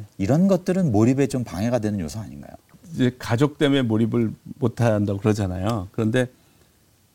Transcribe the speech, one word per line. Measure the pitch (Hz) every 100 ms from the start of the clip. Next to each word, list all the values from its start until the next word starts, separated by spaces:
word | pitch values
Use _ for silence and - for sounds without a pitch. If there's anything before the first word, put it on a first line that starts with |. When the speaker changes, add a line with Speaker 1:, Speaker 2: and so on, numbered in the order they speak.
| 107 -
Speaker 1:
이런 | 98 151 196
것들은 | 180 185 180 165
몰입에 | 101 117 135 139
좀 | 131
방해가 | 113 87 117 123
되는 | 107 104
요소 | 78 110
아닌가요? | 98 71 - - _ - 175
Speaker 2:
이제 | 160 127 -
가족 | - 117 147 -
때문에 | 143 139
몰입을 | 120 110 113 120 113 - - -
못 | 117 -
한다고 | 117 104 104 98
그러잖아요. | 107 107 95 90 98 113 90
그런데 | - 110 127 123 - _ _ _ _ _ _ _